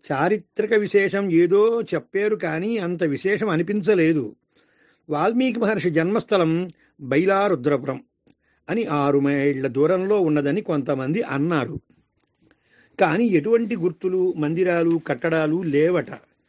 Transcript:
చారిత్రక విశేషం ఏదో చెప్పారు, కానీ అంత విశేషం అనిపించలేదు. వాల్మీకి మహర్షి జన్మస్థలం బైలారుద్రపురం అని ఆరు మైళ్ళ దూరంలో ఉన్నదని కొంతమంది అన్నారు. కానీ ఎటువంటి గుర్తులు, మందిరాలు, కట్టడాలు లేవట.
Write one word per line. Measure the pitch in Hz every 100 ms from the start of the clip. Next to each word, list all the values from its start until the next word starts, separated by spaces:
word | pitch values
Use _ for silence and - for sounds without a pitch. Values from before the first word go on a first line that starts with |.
| -
చారిత్రక | 139 165 208 - - 208
విశేషం | 220 202 202 196 196 202
ఏదో | 165 175 196 220 233
చెప్పారు, | 196 165 - 190 208 208
కానీ | 165 156 202 233
అంత | 175 175
విశేషం | 160 139 190 208 214
అనిపించలేదు. | 160 170 208 185 196 160 156 110 - _ _ _ _ _ _ -
వాల్మీకి | 147 185 226 262 233
మహర్షి | 208 214 165
జన్మస్థలం | 156 165 214 - 202 165 165 180 - _ _
బైలారుద్రపురం | 135 139 185 196 202 160 135 143 139 131 _ _ _ _ _ _ -
అని | 220 220
ఆరు | 147 143 143
మైళ్ళ | 139 143 143 135 135
దూరంలో | 135 156 185 190 208
ఉన్నదని | 165 147 139 175
కొంతమంది | 214 151 131 135 131 180
అన్నారు. | - 139 160 160 120 - _ _ _ _ _ _ _ _ _ _ _ -
కానీ | 175 170 240
ఎటువంటి | 170 170 233 226 214
గుర్తులు, | 175 165 185 185 180 175
మందిరాలు, | 151 165 180 170 165 165 -
కట్టడాలు | 139 170 160 156 165
లేవట. | 175 143 160 175 120 98 _ _